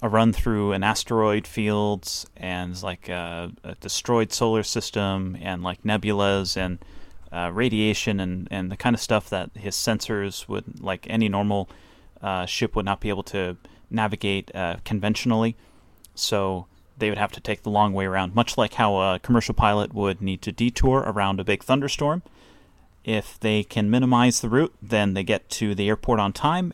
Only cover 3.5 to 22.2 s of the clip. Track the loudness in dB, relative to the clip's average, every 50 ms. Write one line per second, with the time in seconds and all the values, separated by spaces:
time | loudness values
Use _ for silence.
3.5 | -12 -14 -14 -16 -14 -12 -10 -8 -8 -6 -2 0 2 2 2 2 0 0 0 2
4.5 | 2 2 0 0 -4 -4 -4 -4 -2 -2 0 0 0 -2 -2 -4 -6 -8 -6 -6
5.5 | -6 -4 -4 -6 -6 -4 -2 0 0 0 2 0 2 4 4 4 4 2 0 -2
6.5 | -2 -2 -2 -4 -4 -6 -10 -14 -14 -14 -14 -14 -14 -16 -16 -10 -8 -4 -4 -4
7.5 | -2 0 0 2 2 2 2 2 2 0 0 -2 0 0 -2 -2 -4 -6 -6 -6
8.5 | -6 -6 -4 -6 -6 -2 0 0 0 0 0 0 0 0 0 -2 -6 -6 -6 -6
9.5 | -10 -10 -10 -6 -6 -4 0 0 0 -2 -2 -2 -2 -2 -2 -4 -6 -8 -10 -6
10.5 | -8 -8 -8 -8 -14 -10 -6 -6 -6 -6 -6 -4 0 2 2 2 2 2 0 2
11.5 | 0 0 -2 -4 -10 -20 -20 -20 -20 -20 -20 -20 -20 -8 -6 -4 -4 -2 -4 -4
12.5 | -2 -2 -2 0 0 -2 0 0 -2 -2 -2 -4 -2 -2 -4 -6 -4 -4 -2 -2
13.5 | -4 -8 _ -20 -20 -20 -16 -6 -2 0 0 0 -2 -2 -2 0 0 -2 -4 -6
14.5 | -8 -4 -4 -4 -4 -6 -4 -4 -4 -2 0 0 -2 0 0 0 2 2 2 0
15.5 | -2 -4 -12 _ _ _ _ -20 _ _ _ -20 -10 -6 -4 0 0 0 0 0
16.5 | -2 -4 -8 -12 _ -20 _ _ _ -2 -2 0 0 0 -2 -2 -2 -6 -6 -4
17.5 | -6 -4 -2 0 2 4 4 4 2 0 -2 0 0 -2 -2 0 2 0 0 0
18.5 | 2 0 0 0 2 2 2 4 4 4 2 2 0 0 0 2 2 2 4 2
19.5 | 0 2 4 4 4 4 0 -2 -2 0 0 0 0 0 -2 -4 -4 -4 -6 -8
20.5 | -2 0 0 0 2 4 4 4 4 4 2 0 0 0 0 0 0 -2 0 0
21.5 | 0 0 2 0 0 0 0 -2 -2 -2 0 0 0 -2